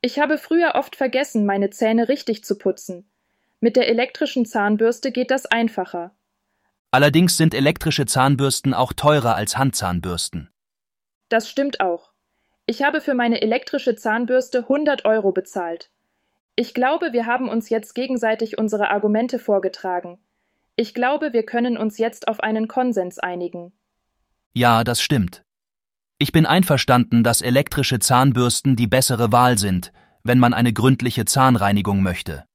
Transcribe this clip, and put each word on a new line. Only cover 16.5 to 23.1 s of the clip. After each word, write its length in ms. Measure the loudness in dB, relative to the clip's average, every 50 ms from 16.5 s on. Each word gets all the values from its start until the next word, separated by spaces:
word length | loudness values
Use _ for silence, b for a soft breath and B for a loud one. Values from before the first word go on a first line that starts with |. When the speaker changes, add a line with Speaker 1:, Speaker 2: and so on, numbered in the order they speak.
| _
Speaker 1:
Ich 180 | -6 -6 -4 -2
glaube, 400 | -2 0 0 0 0 -2 -2 -2
wir 140 | -2 -2
haben 200 | -2 -2 -2 -2
uns 220 | -2 -4 -4 -4 -2
jetzt 240 | -4 -4 -4 -6 -8
gegenseitig 640 | -8 -4 -4 -4 -2 0 -2 -2 -2 -4 -6 -4
unsere 320 | -4 -2 -2 0 0 0 0
Argumente 480 | 0 0 0 0 0 0 0 -2 -4
vorgetragen. 800 | -6 -2 0 0 0 0 -2 -6 -6 -8 -6 -6 -6 -6 -10 -18 _ _ _ _ _ _ _ _ _ _ _ _
Ich 180 | -6 -6 -4 _
glaube, 360 | -2 -2 0 0 -2 -4 -2
wir 140 | -2 -2 -2
können 320 | -2 -2 -2 -2 -2 -2
uns 220 | -2 -4 -6 -2 -2
jetzt 280 | -4 -4 -4 -6 -6
auf 120 | -6 -4 -4
einen 280 | -4 -2 -2 -2 -4
Konsens 520 | -2 -2 -2 -2 0 0 -2 -4 -4